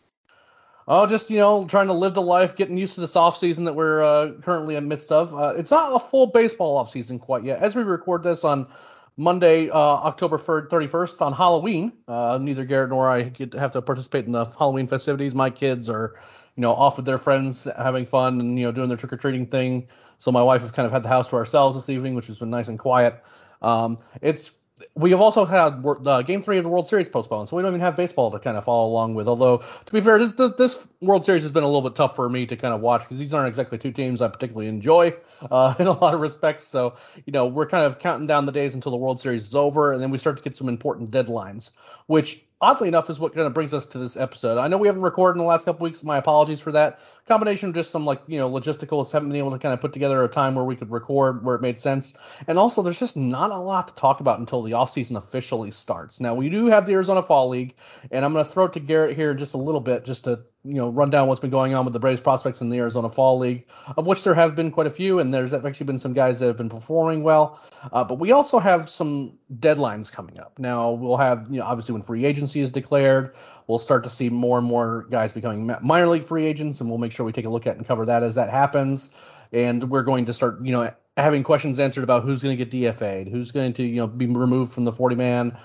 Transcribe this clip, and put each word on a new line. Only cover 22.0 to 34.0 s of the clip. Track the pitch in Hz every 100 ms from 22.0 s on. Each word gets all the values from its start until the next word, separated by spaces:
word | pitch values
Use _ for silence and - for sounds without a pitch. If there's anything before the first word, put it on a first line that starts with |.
| 131
which | 127 113
has | 107
been | 113
nice | 120 113
and | 110
quiet. | 131 127 120 120 _ - _ _
Um, | 113 117 113 117 - -
it's, | 147 151 - _ _ _ -
we | - 170
have | 185
also | 214 214 185
had | 185 160 139
wor-, | 135 139
the | 135 131
Game | 127 196
Three | 202 196
of | 170
the |
World | 175 170
Series | 214 175
postponed, | 127 113 107 104
so | 175
we |
don't | 190
even | 180
have | 180 165
baseball | 175 - 117
to | 101
kind | 131 107
of | 101
follow | 120 113
along | 113 113 110
with. | 104
Although, | 120 127 120
to | - - -
be | 214
fair, | 208 220
this, | 233
this, | 202 254 -
this | 254 - - _
World | 185 196
Series | 185 175
has | 151
been | 147
a | 147
little | 143
bit | 127 -
tough | 139 -
for | 123
me | 127 117
to | 117
kind | 127
of | 110
watch | 117 120 120
'cause | 127
these | 143
aren't | 151 131
exactly | 117 131 113
two | 139
teams | 117